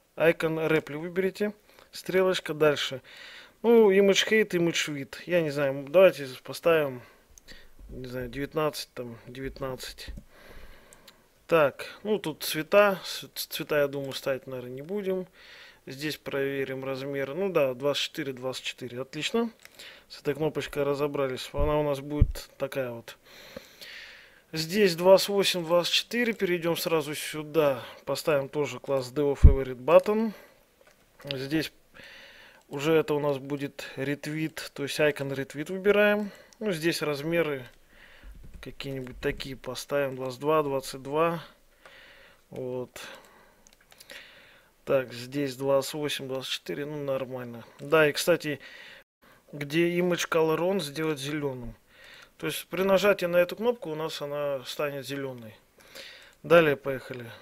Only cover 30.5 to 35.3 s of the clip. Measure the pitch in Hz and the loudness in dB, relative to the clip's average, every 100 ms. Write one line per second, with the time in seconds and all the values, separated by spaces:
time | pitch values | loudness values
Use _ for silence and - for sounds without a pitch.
30.5 | _ _ _ _ _ _ - 143 139 135 | _ _ _ _ _ _ -16 -10 -8 -2
31.5 | 160 143 - _ - - - - - - | -2 -2 -8 _ -20 -20 -20 -20 -20 -20
32.5 | - - 143 143 160 151 147 147 139 135 | -20 -12 -4 2 2 2 0 0 -2 -4
33.5 | 147 139 - - - 135 143 147 151 156 | -6 -6 -10 -12 -6 -6 -6 -6 -6 -6
34.5 | - - - 139 - 151 143 139 | -6 -12 -8 -6 2 2 2 -4